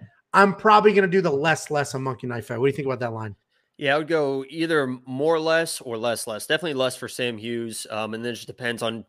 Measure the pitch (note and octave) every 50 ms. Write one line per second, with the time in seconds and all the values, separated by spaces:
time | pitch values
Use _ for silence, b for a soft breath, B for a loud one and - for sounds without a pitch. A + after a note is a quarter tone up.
0 | b b b b b _ - F#3 G3 G3 F#3 - - A3 G#3+ G#3 F#3+ G#3+ F#3+ G3+
1 | G3 F3+ F3 G3 F3 E3+ C#3 C#3 D3+ E3 D#3 - - - D3+ D3 C3+ - - C3+
2 | C3+ C3 B2 - - B2 A#2+ A#2 A2 - A#2+ A2+ C3 C#3 C3+ - C#3 C3+ B2+ A#2+
3 | B2+ A#2 A2+ A2 A2 G#2+ G2 _ _ _ _ _ _ _ _ - D3 C3+ C#3 D#3
4 | D#3+ D3 E3+ D#3 D3 C#3 C#3 C3+ C3+ C3 D3 E3 E3 E3 E3 D3+ C#3 B2+ B2+ B2
5 | - C3 B2+ C3 D3 D#3+ E3 D#3+ D#3 D#3+ D#3+ E3 E3 D#3 - - - B2 A#2 A2+
6 | A2+ A#2+ A2+ - - A#2+ G#2+ G#2 - - D#3 D#3 F3+ E3 C#3+ C3 C3 B2+ - -
7 | B2+ A2 - - B2+ A#2+ A#2 G#2 A2 A#2 A#2 A#2 A#2 A2+ G#2+ - - - A2 G#2+
8 | A2 G#2+ A2 A2 A#2 A#2+ A#2 A2+ - - G#2 - B2+ A#2 A#2 G#2+ A#2+ A2+ A2+ A2+
9 | G2